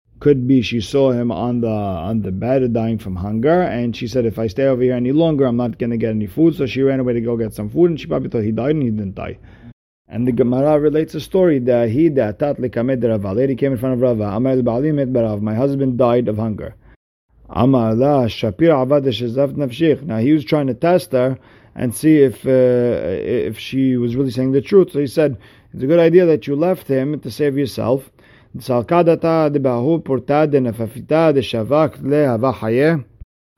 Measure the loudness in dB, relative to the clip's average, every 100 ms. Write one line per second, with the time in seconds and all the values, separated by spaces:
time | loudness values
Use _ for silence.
0 | _ -2 2 2 4 2 2 -4 -2 0
1 | 2 2 -2 -2 -2 -2 -2 -2 -2 -4
2 | -4 -4 -4 -4 0 0 0 0 -2 -4
3 | -6 -8 -6 -2 2 2 0 -2 -4 -6
4 | -6 -2 -2 -2 -4 0 0 2 0 0
5 | 0 2 2 2 0 0 -2 -4 -4 -2
6 | -2 -2 -4 0 2 2 -4 0 0 0
7 | -2 -2 -2 -2 -4 -6 -6 2 2 0
8 | -4 -4 -4 -4 -2 -2 -2 0 -2 -2
9 | -6 -8 -12 -12 -18 -20 -20 -20 _ _
10 | _ -4 -2 2 2 2 2 4 2 0
11 | -2 -6 -4 2 2 2 2 2 2 2
12 | 2 2 0 0 -4 -2 -4 -2 -2 0
13 | 0 0 -2 0 0 0 -2 -2 -2 0
14 | 0 0 -2 -2 0 0 0 0 0 0
15 | 0 0 0 -2 -4 -2 -2 0 -2 0
16 | 2 2 0 -2 -4 -6 -10 -16 _ -20
17 | _ _ _ _ -10 0 2 4 2 2
18 | 2 2 0 -2 -4 0 2 4 2 2
19 | 2 -2 -4 0 -2 -2 -6 0 2 2
20 | -2 -2 2 2 2 -2 -2 -2 2 2
21 | 2 0 0 -2 -10 -20 -18 -6 -6 0
22 | 4 6 6 2 0 4 4 4 2 0
23 | -2 -4 -2 -2 -2 -6 -6 -2 0 0
24 | -2 -2 -4 -2 0 0 2 4 4 0
25 | -4 0 0 0 -12 -20 _ -6 0 4
26 | 6 6 4 2 0 -2 -2 -2 -2 -2
27 | -2 -4 -8 -4 -2 -2 -4 -4 -2 -2
28 | -4 _ _ _ _ -12 -4 -2 0 2
29 | 4 2 2 2 2 0 0 0 0 0
30 | 0 -4 0 0 2 0 -4 -4 -8 -8
31 | -2 2 2 2 0 -4 0 0 0 -2
32 | -2 0 2 0 -2 -2 -2 2 2 0
33 | -4 -18 -20 _ _